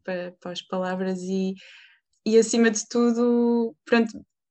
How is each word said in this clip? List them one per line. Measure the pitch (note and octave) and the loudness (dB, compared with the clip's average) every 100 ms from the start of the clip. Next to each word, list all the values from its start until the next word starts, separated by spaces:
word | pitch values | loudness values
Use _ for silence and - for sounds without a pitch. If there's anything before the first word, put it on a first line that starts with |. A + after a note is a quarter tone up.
pa-, | - F3+ F3+ F3+ | -10 -8 -8 -12
para | F3+ | -12
as | F3 | -12
palavras | - F#3 F#3 F#3 F#3+ F#3 | -8 -6 -4 -4 -4 -6
e, | F#3 F#3+ F#3+ F#3+ - - - _ _ _ G#3+ | -4 -4 -4 -6 -16 -20 -20 _ _ _ 2
e, | A3+ | 4
acima | A3 A#3 A3+ | 4 4 2
de | G#3 - | 0 -4
tudo, | A#3+ A#3+ A#3 A#3+ A#3+ A#3+ A#3 A3+ - | 0 2 2 2 2 2 0 -2 -8
pronto, | - A#3 A3+ - - _ _ | 0 0 0 -4 -20 _ _